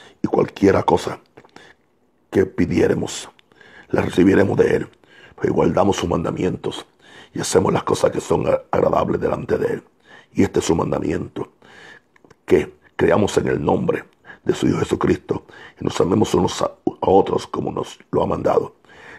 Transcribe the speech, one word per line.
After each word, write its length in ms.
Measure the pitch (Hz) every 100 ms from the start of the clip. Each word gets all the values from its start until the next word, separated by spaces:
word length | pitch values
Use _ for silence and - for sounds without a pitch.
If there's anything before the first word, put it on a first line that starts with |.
| - _
Y 60 | -
cualquiera 540 | - - - 98 -
cosa 360 | - 87 - - _ - - - - _ _ _ _ _ _
que 140 | - -
pidiéremos, 840 | - 87 85 - - - - - - _ _ - - -
la 120 | 98
recibiremos 560 | 95 - 92 95 101 -
de 180 | - -
él, 120 | - _ _ - - -
pues 160 | -
guardamos 460 | 78 80 82 98 92
sus 120 | 85
mandamientos 760 | 87 92 95 92 - - - - _ - - -
y 60 | -
hacemos 300 | - 90 98
las 120 | 87
cosas 280 | - - -
que 100 | -
son 260 | - 87 -
a-, 140 | - -
agradables 500 | - - 80 - -
delante 360 | - - - -
de 160 | -
él. 100 | - - _ _ - _
Y 100 | -
este 160 | 98 -
es 60 | -
su 100 | 82
mandamiento, 760 | - 71 71 87 - - - _ - - - - _ _ _ _ -
que 280 | 82 71 - _ -
creamos 420 | - 95 98 -
en 100 | 64
el 160 | 64
nombre 420 | 76 92 - - - _ - -
de 100 | -
su 140 | - -
Hijo 120 | -
Jesucristo 640 | - - - 87 - - - - - -
y 40 |
nos 160 | - -
amemos 340 | 82 104 107
unos 280 | - 90 -
a, 40 | -
a 440 | - - - -
otros 360 | 95 - - -
como 240 | - -
nos 280 | - - - _
lo 120 | 90
ha 40 | 92
mandado. 480 | 85 - - - - _ - -